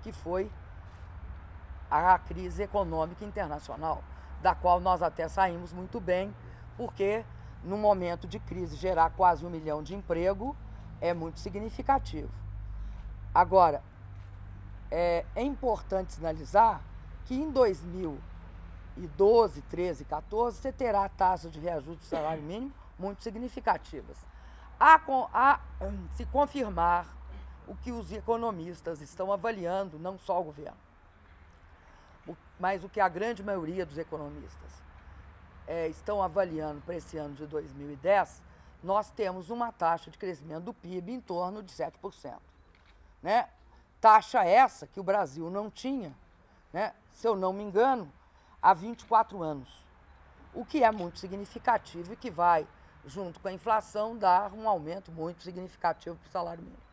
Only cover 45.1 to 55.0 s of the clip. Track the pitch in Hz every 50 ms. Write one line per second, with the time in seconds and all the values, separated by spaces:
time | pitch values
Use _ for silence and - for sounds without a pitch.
45.1 | 196 208 190 143 131 156 165 165 185 202 214 214 - - - 262 277 269 214 151
46.1 | 135 - - _ _ _ _ _ _ _ _ _ - 165 208 208 - _ _ -
47.1 | - - - 226 220 196 185 185 190 196 208 208 180 196 233 269 269 240 196 147
48.1 | - - _ _ _ _ _ _ - _ - - 190 160 180 226 233 - - -
49.1 | 220 214 226 - - 202 170 156 151 139 127 - - - - - - - - -
50.1 | - - - - - - - - - - 233 - - 311 247 226 220 214 175 175
51.1 | - - - 185 185 - 202 - - 226 - - 233 214 - - - 170 175 175
52.1 | 220 - - 254 185 151 175 175 170 160 147 - - - - - - - - 143
53.1 | 131 180 196 175 165 - - 196 185 185 - 233 220 220 202 - - 214 208 226
54.1 | 233 233 202 185 180 185 202 202 190 214 220 220 208 175 151 151 170 196